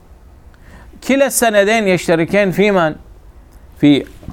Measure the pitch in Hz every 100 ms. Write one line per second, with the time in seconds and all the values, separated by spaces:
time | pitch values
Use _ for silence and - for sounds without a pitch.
0 | - - - - - - - - - -
1 | - 269 269 - 233 208 196 226 196 180
2 | - 165 165 196 202 165 208 190 156 -
3 | - - - - - - - - 143 143
4 | - - -